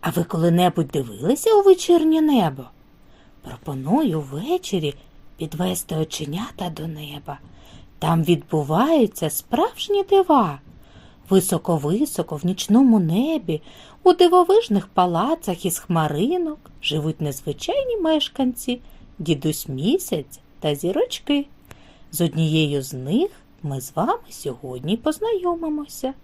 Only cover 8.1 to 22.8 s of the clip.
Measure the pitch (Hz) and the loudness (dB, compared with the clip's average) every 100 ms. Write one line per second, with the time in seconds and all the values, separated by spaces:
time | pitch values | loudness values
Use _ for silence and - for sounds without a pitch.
8.1 | 165 151 165 - 156 143 160 269 320 214 | 0 2 0 0 -4 0 0 2 4 2
9.1 | - 160 - - 247 403 - - 403 392 | 0 -6 -6 -4 -2 -2 -4 -2 -2 2
10.1 | 392 359 294 196 - - - - - - | 2 4 2 2 -4 -16 -20 -20 -20 -20
11.1 | - - 190 185 175 - 165 143 196 294 | -20 2 2 4 -2 0 -2 0 0 -2
12.1 | - - 151 175 196 - 214 269 220 165 | -2 -6 -4 -4 -4 2 6 6 6 4
13.1 | 175 277 320 175 156 - - - - - | 0 0 -2 -2 -6 -6 -20 -20 0 4
14.1 | 359 359 359 349 403 466 202 - - 180 | 6 6 6 6 4 4 -2 0 0 2
15.1 | 165 226 330 - 170 190 - - 165 156 | 2 0 -2 -4 -4 -4 -6 -2 0 0
16.1 | 139 220 359 330 302 - - - 156 151 | 0 0 0 -2 -6 -14 -10 -6 -4 -4
17.1 | 156 151 135 - 139 - 539 539 453 320 | -4 -6 -6 -8 -8 -4 -4 -2 -2 0
18.1 | 311 311 - 262 247 - 247 - - - | 0 -2 -2 -2 -2 -6 -6 -8 -20 -20
19.1 | - 156 151 156 151 - 131 165 349 - | -12 -4 -2 -2 -4 -6 -4 0 -2 -2
20.1 | 165 139 - _ - 156 147 175 220 494 | -8 -8 -18 _ -8 -6 -4 -4 -2 -4
21.1 | - - 285 285 - _ - - - - | -6 -2 -2 -2 -14 _ -20 -20 -20 -14
22.1 | 151 170 156 160 156 151 143 | -4 -2 0 0 2 0 -2